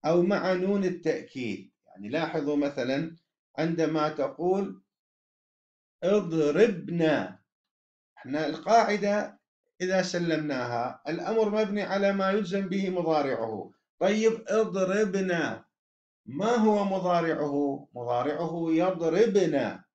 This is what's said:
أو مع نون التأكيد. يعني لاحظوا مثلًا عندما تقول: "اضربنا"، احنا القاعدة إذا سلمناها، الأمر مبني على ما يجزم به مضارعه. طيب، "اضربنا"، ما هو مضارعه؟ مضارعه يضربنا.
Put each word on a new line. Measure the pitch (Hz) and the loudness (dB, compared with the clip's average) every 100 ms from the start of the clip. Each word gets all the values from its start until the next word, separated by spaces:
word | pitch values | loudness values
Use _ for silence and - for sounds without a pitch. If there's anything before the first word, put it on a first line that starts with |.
| 151 | 2
أو | 175 | 2
مع | 180 196 175 | 4 2 0
نون | 180 190 202 | 0 0 0
التأكيد. | 185 165 160 - - 135 117 95 - _ _ | 0 -2 -4 -4 -6 -8 -6 -8 -12 _ _
يعني | 98 104 | -16 -6
لاحظوا | 151 160 165 143 147 | -4 -2 -2 -2 0
مثلًا | 143 143 123 135 165 - _ _ _ - | -2 -2 -2 -2 -4 -10 _ _ _ -4
عندما | 165 165 156 160 151 | -2 0 0 0 -2
تقول: | 151 135 - 175 190 196 - _ _ _ _ _ _ _ _ _ _ _ _ | -2 -6 -2 -2 0 -2 -10 _ _ _ _ _ _ _ _ _ _ _ _
"اضربنا"، | 180 208 175 160 147 151 226 175 - 170 160 135 92 - _ _ _ _ _ _ _ _ | 2 2 2 0 2 6 4 4 -6 0 2 2 -2 -12 _ _ _ _ _ _ _ _
احنا | 123 143 151 | -8 -4 -4
القاعدة | 156 - 226 202 208 202 208 - - _ _ _ _ | -6 4 4 4 0 0 0 -2 -12 _ _ _ _
إذا | 185 190 | 0 0
سلمناها، | 180 175 170 156 151 131 120 120 123 - 143 | 0 -2 0 0 -2 -4 -4 -4 -4 -6 -8
الأمر | 170 175 226 208 | -6 -2 0 2
مبني | 208 214 208 | 0 0 -2
على | 185 196 196 | -2 0 2
ما | 196 190 | 2 0
يجزم | 202 180 196 190 | 0 -2 -4 -2
به | 196 190 | -2 -2
مضارعه. | 180 160 156 139 113 113 107 - _ _ _ | -2 2 2 0 -2 -4 -6 -12 _ _ _
طيب، | 185 214 220 226 - | 0 4 2 0 -2
"اضربنا"، | 214 208 185 185 196 214 196 185 170 131 101 _ _ _ _ _ _ - | 0 0 0 0 0 0 0 0 0 -2 -6 _ _ _ _ _ _ -12
ما | 139 214 240 | -4 0 4
هو | 214 208 196 | 4 4 2
مضارعه؟ | 190 180 175 165 147 147 143 143 139 - 123 | 0 2 2 2 0 0 0 0 -4 -10 -10
مضارعه | 120 120 135 156 165 165 165 | -2 -2 0 -2 -4 -4 0
يضربنا. | 160 180 170 165 170 226 196 165 143 110 90 _ | 2 2 0 0 4 4 4 2 0 -2 -6 _